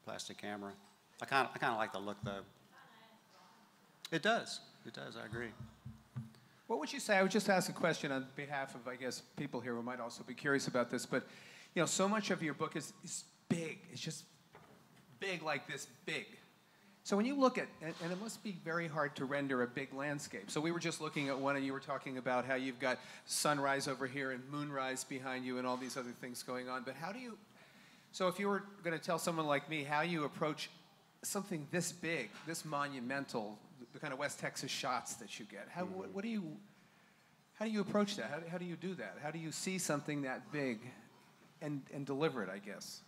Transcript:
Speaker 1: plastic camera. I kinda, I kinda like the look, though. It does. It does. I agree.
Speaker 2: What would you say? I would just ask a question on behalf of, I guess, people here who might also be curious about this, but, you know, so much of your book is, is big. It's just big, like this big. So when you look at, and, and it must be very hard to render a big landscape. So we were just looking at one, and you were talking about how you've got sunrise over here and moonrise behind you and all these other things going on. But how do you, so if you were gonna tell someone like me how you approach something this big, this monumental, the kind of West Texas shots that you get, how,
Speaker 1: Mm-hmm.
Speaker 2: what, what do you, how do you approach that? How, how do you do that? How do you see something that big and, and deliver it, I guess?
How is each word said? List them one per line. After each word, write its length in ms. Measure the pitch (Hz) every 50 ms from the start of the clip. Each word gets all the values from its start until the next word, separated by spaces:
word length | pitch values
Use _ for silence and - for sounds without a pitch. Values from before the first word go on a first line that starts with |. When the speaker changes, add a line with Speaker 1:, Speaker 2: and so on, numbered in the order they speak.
| _
Speaker 1:
plastic 340 | - 104 98 - - 98 -
camera. 340 | - 104 104 101 101 101 98 - - - - _ _ _ - -
I 60 | 123
kinda, 240 | - 139 135 127 - -
I 40 | 135
kinda 180 | 156 135 117
like 160 | 107 110 104
the 60 | - 95
look, 180 | 98 101 101 - -
though. 160 | 104 98 98 95 - - - - - - - - - - - - - - - _ - - - - - - - - - - - - - - - - -
It 120 | 165 160
does. 380 | 156 208 233 202 120 - - - - - - - -
It 80 | 120 -
does. 220 | 131 143 131 113
I 100 | 113 113
agree. 220 | 110 113 117 120 110 104 - - - - - - - - - - - - - - - - - - - - - -
Speaker 2:
What 140 | - 233 277
would 120 | 311 -
you 60 | - 269
say? 200 | - - 208 190
I 40 |
would 80 | 190 196
just 200 | 202 214 202 208
ask 180 | 196 185 - -
a 60 | 147
question 360 | - - 170 151 - - 147
on 160 | 135 135 131 127 -
behalf 380 | - 143 139 147 139 135 131 -
of, 140 | 127 117 127
I 80 | 127
guess, 240 | 127 131 123 117 - - - -
people 240 | - 147 135 135 123
here 140 | 117 127 120
who 80 | 120
might 180 | 117 123 123 120
also 240 | 117 117 - - -
be 100 | - 123
curious 320 | - - 143 139 135 -
about 240 | - - 123 120 -
this, 140 | - 120 -
but, 220 | - - 127 - - - - - - - - - - -
you 80 | 180
know, 40 | 156
so 220 | 143 - - 190 202
much 220 | 214 220 208 -
of 120 | 190 151
your 120 | 165 151 139
book 200 | - 160 - -
is, 200 | 160 147 - - - -
is 200 | 160 - - - - - _ - _
big. 300 | 175 170 165 156 127 - - -
It's 80 | 120 123
just 240 | - 160 143 - - - - - - - - - - - - - - - - - - - - -
big, 220 | 190 196 185 160
like 260 | 156 156 147 135 - -
this 200 | 147 131 - - - - -
big. 180 | 165 156 131 101 - - - - - - - - - - - - - - - -
So 140 | - 202 202
when 80 | 220
you 80 | 254 285
look 240 | 277 262 254 254 185
at, 100 | 139 - - -
and, 120 | 156 160 170 -
and 80 | 170 170
it 80 | 180 185
must 240 | 220 233 - -
be 100 | - 220 190 160 147
very 240 | 165 160 170 170 160
hard 260 | 143 156 147 143 143
to 100 | - 139
render 360 | 127 143 143 143 135 135 123
a 40 | 120
big 260 | 120 120 143 135 131
landscape. 580 | 135 135 139 147 143 143 147 - - 104 98 101
So 80 | - 156
we 140 | 151 170
were 60 | 170 170
just 240 | 156 170 156 -
looking 260 | 156 160 156 156 143 135
at 100 | 135 131
one, 160 | 135 139 143
and 80 | 139 135
you 100 | 135 135
were 60 | 135
talking 360 | 135 - 139 131 - 143 131
about 300 | 127 120 131 127 123 120
how 80 | 127 135
you've 260 | 127 131 135 123 123
got 180 | 135 127 123 - - - - - -
sunrise 600 | - - - - 156 147 143 139 139 139 139 -
over 200 | 143 135 123 135
here 240 | 127 131 143 135 131
and 120 | 131 123 127 135
moonrise 540 | 143 147 147 147 143 135 131 131 131 127 -
behind 400 | - 139 131 131 131 127 127 127
you 140 | 127 127 127
and 80 | 127
all 100 | 127 127
these 220 | 127 131 123 120 139
other 140 | 123 120
things 300 | 117 - - 127 123 -
going 280 | - - 127 123 127 127
on. 120 | 127 127
But 140 | 120 131 127
how 160 | 139 165 180
do 60 | 208 254
you, 180 | 254 240 214 - - - - - - - - - - - - - - -
so 160 | - - 185
if 120 | 180 175 -
you 100 | 202 202
were 140 | 202 190 196 - - -
gonna 160 | - 170 165 151
tell 200 | - - 170 160
someone 280 | - 180 165 160 156
like 220 | 147 143 139 - -
me 160 | 160 156 139
how 160 | 139 147 151
you 240 | 160 175 175 160 147
approach 460 | 131 - - 165 151 151 - - - - - - - - - - - _ -
something 460 | - - - 202 190 - 185 156 143 143
this 220 | 165 180 170 -
big, 380 | - - - 160 165 147 113 104 - - -
this 180 | 151 165 - -
monumental, 920 | 156 147 143 143 143 139 131 117 123 139 139 135 - - 120 104 104 104 107 - - - - 120 -
the 60 | - -
kind 160 | 156 147 131
of 40 | 131
West 220 | 147 139 - -
Texas 300 | - 139 - - 147 127
shots 440 | - - - 131 127 117 110 - -
that 240 | - 113 98 - -
you 60 | 113
get, 240 | - 101 98 107 123
how, 140 | - 170 180
Speaker 1:
Mm-hmm. 140 | 190 185 185
Speaker 2:
what, 160 | 190 196 185
what 80 | 196
do 80 | 196 233
you, 260 | 226 208 175 156 151 - - - - - - - - - - - - - - - - _ _ _ _ -
how 80 | 214
do 40 | 226
you 120 | 220 208
approach 340 | 190 202 214 208 208 202 -
that? 140 | - 113 113
How, 220 | 143 160 170 165
how 60 | 175 180
do 60 | 180
you 120 | 175 165
do 180 | 143 151 190 185
that? 240 | 135 113 98 90 110
How 80 | 135 151
do 80 | 156 165
you 140 | 160 156
see 260 | 135 - - 185 185 185
something 440 | 175 - 151 143 147 - 147 147
that 280 | 139 131 127 110 - -
big 280 | 147 147 139 131 117 107 113 - - - - - - - - - - - - - - -
and, 220 | 165 147 147 139 131 -
and 140 | - 143 117
deliver 360 | 139 139 135 160 160 135 123
it, 60 | 98 92
I 100 | 92 101
guess? 420 | 101 104 95 - - - - - -